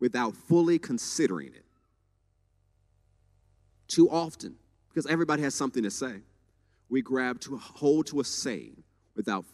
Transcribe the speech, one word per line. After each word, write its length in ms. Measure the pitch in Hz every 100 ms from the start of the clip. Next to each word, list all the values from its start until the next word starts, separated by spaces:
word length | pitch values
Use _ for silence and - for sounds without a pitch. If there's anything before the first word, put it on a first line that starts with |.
without 340 | 123 123 113 101
fully 440 | - 170 170 170
considering 760 | - 120 - - 135 90 67 -
it. 100 | _ _ _ _ _ _ _ _ _ _ _ _ _ _ _ _ _ _ _ _ _ _ _
Too 220 | - 170
often, 480 | 165 165 - - - _ _ _
because 160 | 165 139
everybody 380 | 165 160 151
has 120 | 139 -
something 280 | 139 127
to 80 | 104
say, 320 | - 131 101 - _ _ _ _ _ _
we 120 | 131
grab 380 | 127 131 127 123
to 180 | - 131
hold 500 | - - 147 156 156
to 120 | 143
a 60 | 127
saying 580 | - 139 95 55 - - _ _ -
without 300 | 107 98 -